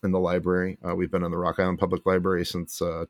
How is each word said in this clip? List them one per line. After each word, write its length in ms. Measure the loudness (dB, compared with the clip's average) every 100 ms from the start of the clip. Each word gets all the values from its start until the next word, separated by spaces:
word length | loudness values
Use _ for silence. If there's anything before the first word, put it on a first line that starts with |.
in 100 | 0
the 80 | 2
library. 580 | 2 2 2 0 0 -4
Uh, 120 | -4
we've 160 | -2 0
been 140 | 0
in 60 | -2
the 60 | -2
Rock 220 | -2 0
Island 200 | 0 2
Public 280 | 0 2 2
Library 400 | 2 2 0 0
since, 340 | -4 -6 -4
uh, 240 | -4 -4